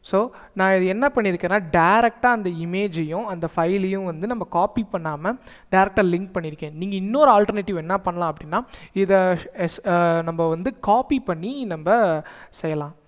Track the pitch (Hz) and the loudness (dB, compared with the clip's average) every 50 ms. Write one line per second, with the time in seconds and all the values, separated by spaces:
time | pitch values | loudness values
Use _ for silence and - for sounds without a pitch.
0 | _ - - 190 214 254 - - - - _ 196 190 190 190 190 180 185 185 214 | _ 0 0 0 0 0 -4 -14 -20 -16 _ 0 2 2 4 4 2 2 0 0
1 | 254 285 277 262 214 196 180 170 - 175 185 214 185 160 147 175 165 170 196 220 | 0 0 0 2 0 0 0 -2 -2 0 0 0 -2 0 2 4 4 6 6 4
2 | 233 233 226 - - 247 247 233 208 185 175 160 165 170 175 190 202 208 165 160 | 4 2 0 2 2 2 2 2 0 -4 -4 -4 -6 -4 -2 -2 -2 -2 -2 -4
3 | 160 151 156 185 240 220 190 170 165 160 - - 165 170 190 202 190 190 190 196 | -4 -4 -4 -6 -6 -6 -8 -6 -6 -6 -2 0 0 2 2 0 0 -2 -2 -4
4 | 190 185 165 156 170 220 247 233 185 - - 170 180 208 - - 220 190 - 185 | -4 -6 -6 -6 -6 -6 -6 -6 -8 -4 -2 0 0 0 0 -4 -6 -4 -6 -6
5 | 165 160 151 147 151 185 240 254 _ - - - _ - - 190 190 202 196 - | -4 -4 -6 -4 -4 -4 -6 -6 _ -20 -20 -20 _ 0 4 4 4 4 4 2
6 | 208 180 170 175 190 185 - 185 165 160 151 - - 151 151 156 175 196 202 190 | 2 2 2 0 -4 -4 -6 -6 -6 -6 -10 -10 -12 -12 -10 -8 -8 -6 -6 -4
7 | 185 196 226 277 302 285 233 202 208 202 208 208 190 196 202 170 156 165 190 196 | -4 -2 2 4 6 6 8 6 6 4 0 -4 -4 -4 -4 -6 -4 -2 -4 -2
8 | 190 185 175 175 175 165 151 151 - 151 160 202 254 - - - - - _ 190 | -2 -2 -4 -2 -2 -4 -4 -6 -10 -4 -4 -4 -4 -6 -16 -20 -20 -10 _ -2
9 | 196 190 196 190 185 185 180 165 - - - - 185 170 - - - 208 175 175 | 2 4 4 4 4 4 2 0 -4 -10 -8 -4 -4 -4 -4 -6 -4 0 2 2
10 | 175 170 165 165 165 165 165 165 165 165 160 165 180 226 - - - - 202 240 | 4 2 2 0 -2 -4 -2 -2 0 0 0 -2 -4 -6 -6 -4 0 2 2 2
11 | 262 - 294 262 - - 180 160 165 208 269 285 262 214 175 156 151 170 208 240 | 2 0 -2 -4 -2 -4 -6 -6 -4 -8 -8 -8 -8 -8 -8 -6 0 2 2 4
12 | 226 185 160 156 151 - - - - - - - - 160 156 151 147 147 160 _ | 4 2 0 -2 -4 -8 -18 -20 -20 -20 -20 -8 -6 -4 -4 -4 -6 -8 -12 _
13 | _ | _